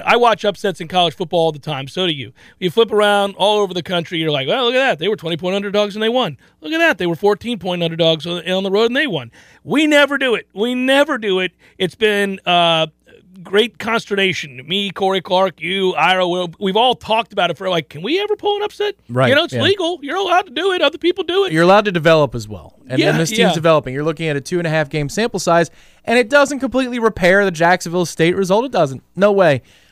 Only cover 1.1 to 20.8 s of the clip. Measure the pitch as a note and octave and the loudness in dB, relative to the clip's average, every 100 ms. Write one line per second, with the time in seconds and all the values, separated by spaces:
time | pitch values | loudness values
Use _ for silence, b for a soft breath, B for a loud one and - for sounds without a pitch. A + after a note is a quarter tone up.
1.1 | - F3 F3 D#3+ D3+ D3+ C3+ C#3 F3+ F#3 | -2 -4 0 0 -2 -8 -10 -8 -4 -4
2.1 | D3 A2 b b b F3+ A3+ A3+ G#3 G#3 | -4 -10 b b b -2 2 2 2 2
3.1 | G3+ G3+ F#3+ G3 G#3 G3 F3+ F3 F3 D#3+ | 2 0 0 0 2 0 -4 -4 -4 -4
4.1 | E3+ D#3+ C#3+ C3+ A#3+ A#3+ B3+ C4 E3 F3+ | -4 -2 -2 -2 -2 0 0 0 0 -2
5.1 | G#3+ E3 E3+ F3+ G3 G3+ G#3 G#3 G#3 A3 | -4 -4 -4 -4 -4 -2 -2 -2 -2 -2
6.1 | B3 G3+ C3 b b D#4 D#4+ E4 A3 F3 | 0 -2 -6 b b -6 0 0 0 -2
7.1 | E3 G3+ G#3 A3+ A3 F#3 F3+ E3 E3 D#3+ | 0 0 0 -2 -8 -6 -4 -4 0 2
8.1 | D#3+ E3 F3 E3+ F#3 G3 G3+ A#3 B3+ D4+ | 2 -4 -8 -4 -4 0 0 2 0 -2
9.1 | D#3 A2+ b b b C3+ C4 D4+ D4 C#4 | -4 -8 b b b -4 0 4 4 4
10.1 | C#4 C4 G3 - F#3+ A#3+ B3 B3+ C4+ C#4+ | 2 0 -2 -4 -4 -4 0 2 2 2
11.1 | B3 G#3+ F#3 F#3 - b b F#3 - G#3+ | -2 -2 -2 -2 -8 b b -6 0 0
12.1 | G3+ G3 F#3+ F3+ F3 E3+ D#3+ D#3+ - _ | 0 -2 -4 0 2 2 2 -2 -8 _
13.1 | - F3+ F#3 E3 G3+ A#3 - G#3+ A3+ - | -20 _ -20 -2 0 0 -4 -4 -4 -4
14.1 | G3 F#3+ - D3 B2 D3 G3 G3+ - F#3+ | -2 -2 -2 -8 -14 -6 -4 -4 -4 -2
15.1 | F#3+ - F3+ F#3+ - D#3+ G3 F#3 D#3 E3+ | -2 0 0 0 -2 -6 -2 -2 2 2
16.1 | F#3 F3+ F3+ F3 - G3 G#3 B3 - - | 2 0 -2 -6 -4 -2 2 2 0 -2
17.1 | A3 A3 G3 F3 - F#3+ E3+ - D3 G3+ | -2 -2 -2 -2 -2 -4 -4 -4 -8 -4
18.1 | F#4 G#4 G#4 G#4 G4+ G#4 - G#4 - - | -4 -2 -4 -4 -4 -6 -6 -6 -6 -6
19.1 | A#2+ C3 C#4+ E4+ A#3 D4+ G4 E4 F4 C#4 | 0 2 2 0 0 0 0 -2 -6 -6
20.1 | F4+ F#4+ F4 F#4+ B3+ G4 F4+ | -4 0 0 -2 -4 -2 0